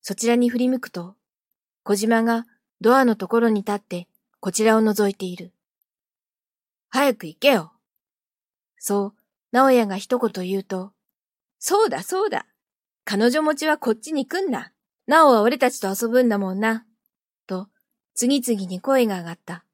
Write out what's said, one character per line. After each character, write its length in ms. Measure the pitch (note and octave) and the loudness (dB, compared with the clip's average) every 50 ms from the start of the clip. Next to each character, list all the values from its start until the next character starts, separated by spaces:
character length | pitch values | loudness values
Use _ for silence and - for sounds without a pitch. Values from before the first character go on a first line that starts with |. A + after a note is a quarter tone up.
そ 140 | _ - G3 | _ -10 -10
ち 120 | - - A#3 | -4 0 0
ら 100 | A#3+ A#3+ | 2 2
に 120 | B3 A#3+ | 2 0
振 100 | A#3 A#3+ | 0 0
り 100 | B3+ B3+ | 0 0
向 100 | C4 B3+ | 0 -2
く 100 | B3+ - | -6 -10
と、 280 | _ F3+ E3+ F3+ G3 _ _ _ _ _ _ _ _ _ _ _ _ _ _ | _ -12 -12 -12 -16 _ _ _ _ _ _ _ _ _ _ _ _ _ _
小 120 | - G3+ | -2 -2
島 280 | G3 G#3 A3 A#3 A3+ A3+ | 0 2 2 2 2 2
が 240 | A#3 A#3 A3+ A#3 _ _ _ _ _ _ _ | 0 -2 -2 -4 _ _ _ _ _ _ _
ド 160 | F3 G#3+ B3 | 2 4 6
ア 80 | C4+ C4+ | 6 6
の 120 | A#3+ A3 A3 | 4 2 0
と 100 | G3 F3 | -4 -2
こ 140 | - A#3 | 0 2
ろ 80 | A#3 A#3 | 2 2
に 120 | A3 G#3 | 0 0
立 100 | F#3+ - G3+ | -2 -4 -6
っ 60 | G3+ | -6
て、 280 | _ _ - F3 F3+ _ _ _ _ _ _ _ | _ _ -10 -10 -10 _ _ _ _ _ _ _
こ 120 | - G3+ | -8 -6
ち 120 | F3+ - G#3+ | -2 0 2
ら 140 | A3+ A3 A3 | 4 4 4
を 40 | |
覗 280 | A3 A3 G#3 G#3 G#3 G3 | 4 2 2 2 0 0
い 40 | G3 | 0
て 120 | _ F#3+ | _ -10
い 100 | F#3 F3+ | -10 -10
る。 180 | F3 F3 F3 _ _ _ _ _ _ _ _ _ _ _ _ _ _ _ _ _ _ _ _ _ _ _ _ _ _ _ _ | -12 -16 -20 _ _ _ _ _ _ _ _ _ _ _ _ _ _ _ _ _ _ _ _ _ _ _ _ _ _ _ _
「早 240 | - C4 C#4+ C#4 B3 | -2 0 0 0 0
く 140 | - - D#3+ | -2 -8 -16
行 100 | D#3 _ | -12 _
け 140 | - C#4 | 2 2
よ」。 220 | C4+ G3+ D#3 - _ _ _ _ _ _ _ _ _ _ _ _ _ _ _ _ _ _ _ _ _ _ | 4 2 0 -6 _ _ _ _ _ _ _ _ _ _ _ _ _ _ _ _ _ _ _ _ _ _
そ 340 | - - G3+ G3+ G3 G3 _ | -6 -2 -2 -2 -2 -4 _
う、 60 | _ _ _ _ _ _ _ | _ _ _ _ _ _ _
直 160 | - A#3+ C4+ C4+ | 2 4 4 6
哉 180 | B3+ A#3+ A3+ | 6 4 2
が 120 | G3+ F#3+ G3 | 0 -4 -8
一 200 | - - B3+ A#3+ | -4 -4 -4 -2
言 260 | B3 A3 - F#3+ F#3 | -2 -4 -4 -6 -6
言 160 | F3+ F#3+ G3 | -4 -4 -6
う 40 | F#3+ | -6
と、 300 | _ G3 F#3 F#3 G3+ _ _ _ _ _ _ _ _ _ _ _ _ _ _ | _ -10 -10 -10 -12 _ _ _ _ _ _ _ _ _ _ _ _ _ _
「そ 260 | - - F4+ G4+ A4 | -4 -2 2 2 2
う 40 | G4 | 0
だ、 120 | B3 C3+ | 0 -6
そ 240 | F3+ - - F#4 G#4 | -8 -6 -4 -4 -2
う 40 | G#4+ | -2
だ。 180 | - E3 - _ _ _ _ _ _ _ _ _ _ _ _ | -4 -6 -8 _ _ _ _ _ _ _ _ _ _ _ _
彼 260 | - G3+ G3 A3 A#3+ | -6 -2 0 2 2
女 120 | B3 D#4 D#4 | 2 2 0
持 120 | D4+ D4+ | 0 -2
ち 120 | C#4+ D#4 D#4 | -2 0 -2
は 100 | D4+ D4+ | -2 -2
こ 140 | - A#3 | -2 -4
っ 40 | A3 | -4
ち 180 | A3 - D4+ D#4+ | -4 -6 -6 -4
に 140 | C#4+ C4+ _ | -4 -4 _
来 180 | - F4+ G4 | -4 -4 -4
ん 60 | F4+ | -2
な。 220 | B3 C#3 A#2+ - _ _ _ _ _ _ _ - | -4 -6 -8 -12 _ _ _ _ _ _ _ 2
な 200 | C#4 D#4+ D#4+ C#4+ | 4 6 6 6
お 40 | |
は 100 | B3 A3 | 6 6
俺 160 | G#3 A#3 C#4 - | 4 2 2 2
た 140 | C#4 B3+ | 0 -2
ち 80 | C4+ - | -2 -2
と 80 | - F#3+ | -6 -6
遊 180 | G3 - A#3 A3+ | -4 -4 -4 0
ぶ 160 | A3+ B3+ B3+ | 2 2 4
ん 60 | A#3+ | 4
だ 80 | G#3+ G3+ | 2 0
も 160 | G3 F#3+ F#3 | -2 -4 -4
ん 60 | F#3+ | -2
な」 260 | A3 A3+ A3+ A3+ - _ _ _ _ _ _ _ _ _ _ _ _ - | -2 -2 -2 -4 -8 _ _ _ _ _ _ _ _ _ _ _ _ -8
と、 220 | F#3+ F#3 G3 _ _ _ _ _ _ _ _ _ _ | -8 -8 -8 _ _ _ _ _ _ _ _ _ _
次 280 | - - B3 C#4 C#4+ A#3+ | -4 -2 0 0 0 0
々 240 | - A#3 G3+ F#3+ F3+ | -2 -2 -2 -2 -8
に 140 | F#3 F3+ | -8 -8
声 240 | - C4+ C4+ C4 A#3+ A3 | -2 0 2 2 2 0
が 120 | G3 F3+ | -2 -6
上 40 | E3+ | -8
が 80 | E3+ | -12
っ 80 | E3+ _ _ | -14 _ _
た。 220 | - F3 E3+ _ _ | -16 -16 -16 _ _